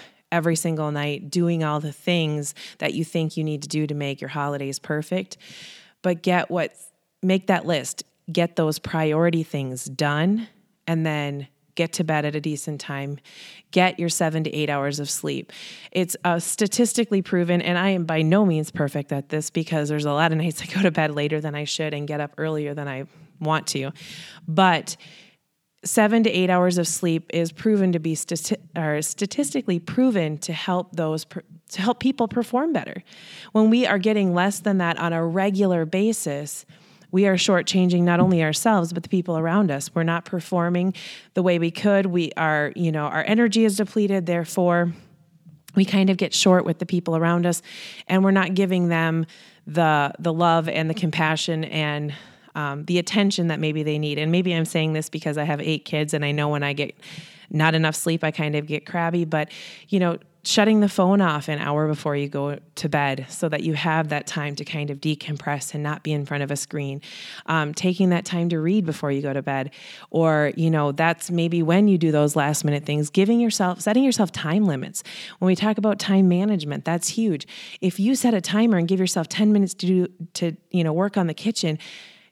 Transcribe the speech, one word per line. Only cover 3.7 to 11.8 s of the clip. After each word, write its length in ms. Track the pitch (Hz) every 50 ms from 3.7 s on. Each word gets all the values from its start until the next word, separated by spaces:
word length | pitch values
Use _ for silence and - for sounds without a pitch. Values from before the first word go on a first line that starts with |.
| - 156 151
to 80 | 143 151
make 260 | 147 143 139 139 135
your 80 | - 135
holidays 500 | 139 151 143 143 143 139 139 135 135 -
perfect, 600 | - - 156 151 156 - 180 185 185 - - _ - - - - - - - - - _ _ _ -
but 200 | 185 180 165 -
get 280 | 185 180 175 160 -
what, 240 | 170 180 156 - - - - - _ _ _ _ _ _ -
make 240 | 185 190 190 190
that 200 | - 190 170 -
list. 380 | 160 170 147 123 135 - - - _ _ _ _ -
Get 240 | 160 180 170 165 -
those 240 | - 165 156 151 -
priority 640 | - - - 160 160 156 151 156 170 170 165 165 160
things 420 | - - 143 139 131 127 127 -
done, 600 | 143 135 131 151 147 143 147 160 185 208 226 226 - _ _ _ _ _ _ _
and 180 | - 165 160 160
then 440 | 160 151 151 147 143 143 139 139 - _ _ _ _ _
get 180 | -